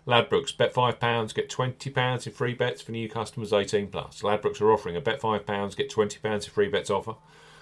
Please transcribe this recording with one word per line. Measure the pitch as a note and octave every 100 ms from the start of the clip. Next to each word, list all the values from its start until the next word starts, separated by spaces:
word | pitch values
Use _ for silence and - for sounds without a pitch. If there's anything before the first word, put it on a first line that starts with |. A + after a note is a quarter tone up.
| -
Ladbrokes, | A#2+ A2+ F#2 - -
bet | A#2+
five | - B2 A2+
pounds, | A#2+ A#2 A2
get | - -
twenty | - B2+ - C#3
pounds | C3+ B2+ B2 A#2+
in |
free | - B2
bets | B2 B2 -
for | -
new | A2+ A2
customers | A2+ G#2+ - G#2
eighteen | G#2 G2 G#2 G2+
plus. | E2+ - -
Ladbrokes | G2+ G#2 G#2 -
are | G#2+
offering | G#2+ F2+ E2+
a |
bet | A2+ A2
five | A2 G#2 G#2
pounds, | G2+ G2+
get | G2+ G2+
twenty | - G#2 -
pounds | G#2+ G#2 -
in |
free | - F#2+
bets | F#2+ -
offer. | G2 A2+ A2 _ - - -